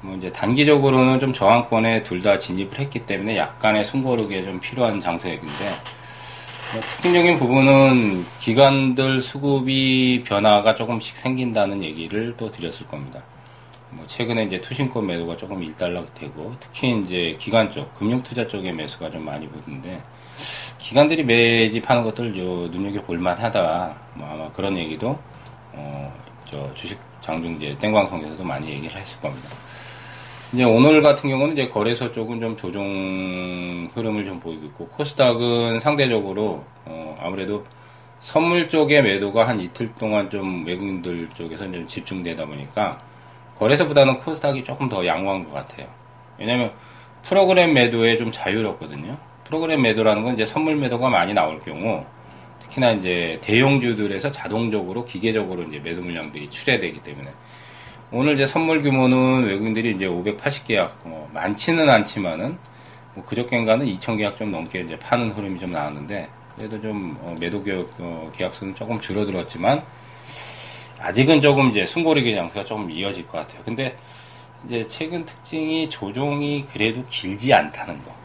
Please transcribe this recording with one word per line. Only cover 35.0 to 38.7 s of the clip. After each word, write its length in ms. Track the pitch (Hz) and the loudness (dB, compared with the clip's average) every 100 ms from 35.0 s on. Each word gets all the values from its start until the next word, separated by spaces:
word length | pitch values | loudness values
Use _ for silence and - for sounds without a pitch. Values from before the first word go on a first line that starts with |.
| 143 - 127 117 120 117 117 113 | -6 4 4 4 2 2 2 0
상대적으로, 840 | 131 147 131 113 98 95 107 78 69 - - | 0 2 2 2 0 -2 -2 -4 -10 -20 -14
어, 320 | 80 78 76 | -12 -12 -10
아무래도 460 | 87 98 95 104 - - - - - - | -8 -6 -4 -6 -8 -20 -20 -20 -20 -20
선물 500 | - 165 165 175 165 | -2 2 4 2 2